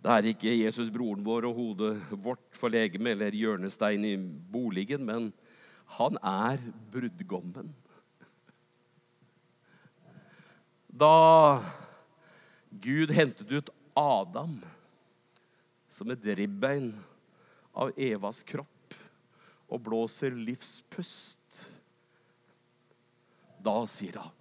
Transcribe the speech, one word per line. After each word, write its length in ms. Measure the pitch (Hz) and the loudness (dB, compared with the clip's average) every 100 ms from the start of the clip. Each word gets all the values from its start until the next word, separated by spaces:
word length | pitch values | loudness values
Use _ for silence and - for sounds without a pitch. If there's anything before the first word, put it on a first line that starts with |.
Det 80 | 95 | 6
er 160 | 117 110 | 4 4
ikke 240 | 107 110 117 | 0 0 2
Jesus 320 | 110 110 117 | 2 0 -6
broren 320 | 107 120 101 | -4 -4 -4
vår 240 | 104 117 120 | -2 -2 -2
og 120 | 117 | -4
hodet 320 | 117 98 107 104 92 | -6 -2 -2 -2 -8
vårt 460 | 101 104 123 _ - | -8 -8 -8 _ -4
for 140 | 120 | 0
legeme 380 | 113 110 90 120 | 2 0 -2 -2
eller 240 | 101 104 104 | 0 -2 0
hjørnestein 640 | 110 101 95 - 107 104 | -2 -2 -6 -2 0 0
i 140 | 107 98 | -2 -2
boligen, 880 | 90 76 175 127 120 92 104 143 123 | -6 -12 -8 -4 -2 -4 -4 -4 -4
men 220 | 117 110 - - - - - - | -4 -6 -10 -20 -20 -20 -20 -20
han 240 | - 139 - | -2 -2 0
er 400 | 98 92 113 135 120 - 107 | -2 0 0 -2 -6 -16 -10
brudgommen. 800 | 120 123 90 95 92 90 - 165 143 _ - _ _ - _ _ _ _ _ _ _ _ _ _ _ _ _ _ _ - _ - - - - - - _ _ - | -6 -6 -8 -8 -6 -8 -12 -16 -18 _ -20 _ _ -20 _ _ _ _ _ _ _ _ _ _ _ _ _ _ _ -20 _ -20 -20 -20 -20 -20 -20 _ _ -20
Da 720 | 123 151 165 160 160 151 135 95 - - - _ _ - - - - _ 104 | 6 8 10 12 12 10 6 0 -14 -20 -20 _ _ -20 -20 -20 -20 _ -10
Gud 300 | 113 147 156 | 0 2 4
hentet 380 | 160 147 - 104 | 4 4 0 -4
ut 180 | 143 143 - - | -4 -4 -20 -4
Adam 640 | - 147 113 90 90 165 135 - - _ _ _ _ _ _ _ _ _ _ _ | 0 2 2 0 -6 -8 -10 -14 -20 _ _ _ _ _ _ _ _ _ _ _
som 180 | - 107 | -10 -8
et 160 | 123 107 | -4 -4
ribbein 560 | 98 101 101 131 143 123 107 - - _ _ - - _ | -2 -2 -2 -2 0 -4 -8 -18 -20 _ _ -20 -20 _
av 240 | - 131 | -4 -4
Evas 480 | - 135 104 101 117 | -2 -2 -2 -6 -8
kropp 540 | - 143 143 _ _ - - _ _ _ - _ - | -10 -10 -10 _ _ -20 -20 _ _ _ -20 _ -10
og 160 | 120 113 | -10 -4
blåser 480 | 113 113 - 139 | -2 -2 -4 -6
livspust, 1300 | 123 113 127 - - _ - 175 - - - _ - - - _ _ _ _ _ _ _ _ _ _ _ _ _ _ _ _ _ - | -4 -6 -8 -10 -18 _ -12 -10 -12 -16 -20 _ -20 -20 -20 _ _ _ _ _ _ _ _ _ _ _ _ _ _ _ _ _ -6
da 140 | 101 107 110 | -2 -2 -2
sier 320 | - 95 101 | -8 -10 -12
han 160 | - _ | -16 _